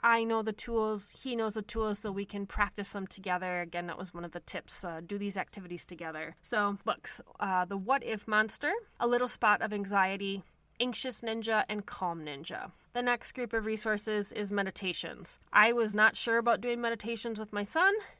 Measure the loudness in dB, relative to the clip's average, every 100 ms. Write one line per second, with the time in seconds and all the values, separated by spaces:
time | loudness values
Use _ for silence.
0 | 4 4 4 2 0 -4 -2 0 2 0
1 | -6 -10 -4 -2 0 -2 -4 -2 0 0
2 | -2 -4 -4 -6 -4 0 0 0 -6 -6
3 | -8 -8 -2 -2 0 -2 -4 -4 -6 -6
4 | -8 -8 -8 -8 -8 -8 -6 -4 -4 -6
5 | -6 -4 -2 -4 -6 -8 -10 -8 -8 -8
6 | -8 -6 -8 -10 -2 2 2 0 -2 -2
7 | -4 -10 -12 -6 0 2 2 -2 2 2
8 | 2 -4 2 4 4 0 0 -2 -4 _
9 | 2 4 2 2 4 4 2 -2 0 4
10 | 4 2 -4 -6 -8 _ _ _ -2 0
11 | -4 -4 -4 -2 2 2 2 -2 -6 -4
12 | -4 -2 -6 -8 -8 -8 -10 -14 _ -2
13 | 0 0 -2 -6 -2 -2 0 -2 0 -2
14 | 0 -2 -2 -4 -2 0 -2 -2 -4 -4
15 | -6 -8 -12 -14 _ 6 8 6 2 6
16 | 4 4 2 2 4 2 2 0 0 -2
17 | -4 -4 -4 -6 -4 -4 -2 4 4 4
18 | -2 -14